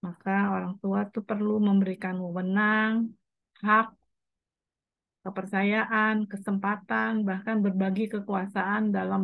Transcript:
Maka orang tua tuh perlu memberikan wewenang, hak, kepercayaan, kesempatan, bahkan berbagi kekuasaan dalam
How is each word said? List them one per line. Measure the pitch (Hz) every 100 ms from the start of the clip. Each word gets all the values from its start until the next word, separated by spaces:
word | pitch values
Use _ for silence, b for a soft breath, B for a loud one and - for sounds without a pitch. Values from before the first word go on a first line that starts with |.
Maka | 180 175 - 196 202
orang | 190 180 196
tua | 196 196 208
tuh | - -
perlu | 208 208 214 208
memberikan | 196 190 185 185 185
wewenang, | 180 175 185 196 214 220 220 220 226 - _ _ _ _
hak, | 208 214 226 - _ _ _ _ _ _ _ _ _ _ _ _
kepercayaan, | 185 196 190 196 202 214 220 220 214 214 208
kesempatan, | 202 - 196 196 214 - 220 220 220 202
bahkan | 190 208 220
berbagi | 202 185 190 190 220
kekuasaan | 208 202 190 196 202 185 208 214 196
dalam | 185 196